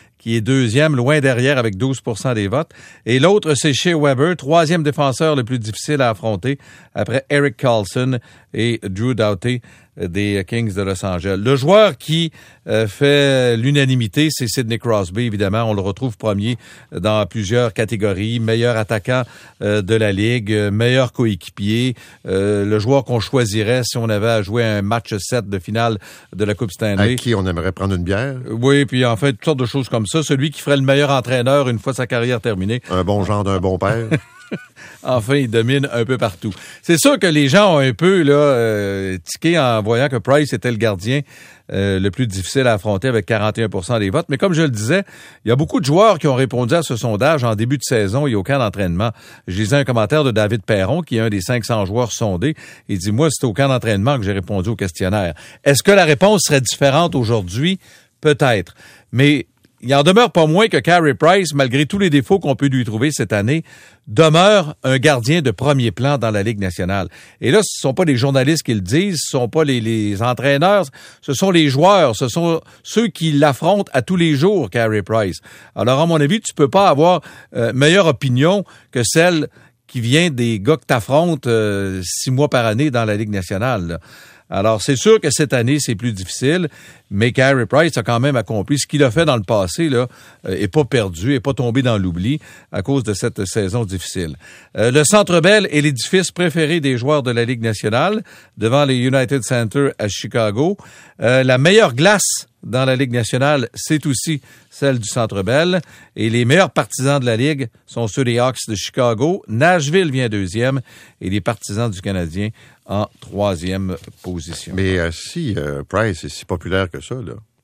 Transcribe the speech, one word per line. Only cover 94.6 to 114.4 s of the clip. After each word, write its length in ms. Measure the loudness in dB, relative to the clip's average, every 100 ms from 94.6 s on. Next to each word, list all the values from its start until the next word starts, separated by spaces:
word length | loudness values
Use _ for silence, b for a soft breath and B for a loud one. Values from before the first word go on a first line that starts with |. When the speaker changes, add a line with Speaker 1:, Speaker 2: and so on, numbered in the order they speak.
| B -2
Speaker 1:
Euh, 140 | 2
le 120 | 4 4
Centre 340 | 4 4 4
Bell 280 | 4 4 2
est 100 | 0
l'édifice 480 | 0 -2 0 0 0
préféré 520 | -2 -2 0 0 0
des 160 | 0 -2
joueurs 240 | 0 0
de 80 | 0
la 140 | -2 -2
Ligue 160 | -2
nationale, 580 | -4 -2 -2 0 0 -2 B B B -4
devant 280 | 0 2 2
les 120 | 2
United 460 | 2 2 0 -2
Center 460 | -2 -2 0 0 -2 -2
à 100 | -6
Chicago. 680 | -6 -4 -2 0 0 -2 -2 B B B -4
Euh, 220 | 2 2
la 140 | 4 4
meilleure 380 | 6 6 4 4
glace 500 | 4 4 0 -6 -10 _
dans 220 | -6 -2 0
la 100 | 0
Ligue 160 | 0
nationale, 580 | -2 -2 0 2 0 -2
c'est 320 | -8 -4 -2 -2
aussi 340 | -4 -4 -6 b b b
celle 280 | -4 -2 -2
du 80 | -4
Centre 320 | -4 -2 -2
Bell. 380 | 0 2 2 0 B B B -4
Et 140 | 0
les 160 | 2 4
meilleurs 260 | 4 4
partisans 480 | 0 -4 -2 0 0
de 60 | 0
la 100 | 0
Ligue 320 | 0 -2 -8 -12 _
sont 220 | -6 -4
ceux 160 | -2
des 160 | 0 0
Hawks 280 | 0 -2 -8
de 60 | -8
Chicago. 680 | -6 0 0 2 -2 -2 -4
Nashville 640 | 0 2 2 2 0 0
vient 180 | -2 -2
deuxième 500 | -2 -4 -2 -2 -2 B B B B
et 100 | -6
les 120 | -4
partisans 500 | -2 -6 -8 -4 -4
du 80 | -6
Canadien 480 | -6 -4 -4 -6 -8 b b b -8
en 220 | -6 -6 _
troisième 760 | -10 -4 -2 -2 -4 -6 -6 -8 -14 -14
position. 520 | -10 -10